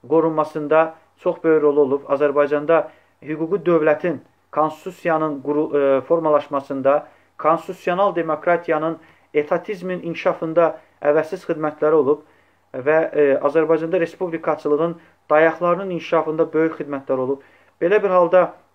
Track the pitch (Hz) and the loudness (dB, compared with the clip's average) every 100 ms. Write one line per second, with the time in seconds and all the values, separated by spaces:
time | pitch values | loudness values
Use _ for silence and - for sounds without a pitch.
0 | 120 160 160 156 151 160 147 156 160 - | 2 2 2 -2 -4 -6 0 2 2 -4
1 | _ _ 185 165 165 156 147 143 139 139 | _ _ -4 -2 2 4 4 2 2 0
2 | 139 139 147 139 143 147 147 160 - - | -2 0 2 2 0 0 2 0 0 -12
3 | _ _ 135 151 160 190 175 165 156 151 | _ _ -10 -8 -4 -2 2 2 2 2
4 | 180 135 _ _ _ - 151 156 190 175 | -2 -6 _ _ _ -2 -2 -4 -16 -6
5 | 175 160 156 143 131 147 156 143 139 135 | -2 -2 -2 -6 -4 -2 0 0 2 0
6 | 127 165 160 147 - 143 - 139 135 147 | 0 0 2 0 0 -6 -6 -2 0 0
7 | - _ _ - 151 165 - 180 - 180 | -2 _ _ -4 0 0 -4 -8 -4 0
8 | 202 170 160 156 - 170 170 156 160 160 | 0 0 -4 -4 0 -2 0 -2 -2 -6
9 | - _ _ 151 147 175 - 196 180 180 | -14 _ _ -4 0 -4 -4 -10 -8 -8
10 | 170 165 185 165 165 160 165 - _ _ | -8 -4 -4 -2 -2 2 2 -2 _ _
11 | 147 151 156 185 - 160 156 147 151 156 | 0 0 0 -8 -6 -4 -4 -2 2 2
12 | 131 151 _ _ _ _ _ 131 131 156 | 2 0 _ _ _ _ _ -6 0 0
13 | 165 147 143 135 139 151 156 160 165 180 | 0 2 2 2 0 0 2 0 0 -2
14 | 165 - 180 160 165 151 147 147 170 170 | -4 -6 -8 -6 -4 -4 -2 0 0 -4
15 | _ _ _ 151 160 160 175 175 196 170 | _ _ _ 4 4 2 -2 -2 -4 -8
16 | - 165 156 156 160 156 160 160 143 139 | -2 -2 0 -2 0 0 0 -2 -10 -10
17 | 135 131 127 135 _ _ _ _ 170 208 | -4 -4 -2 -6 _ _ _ _ 0 2
18 | 190 180 170 185 170 - _ | 2 2 4 4 2 -4 _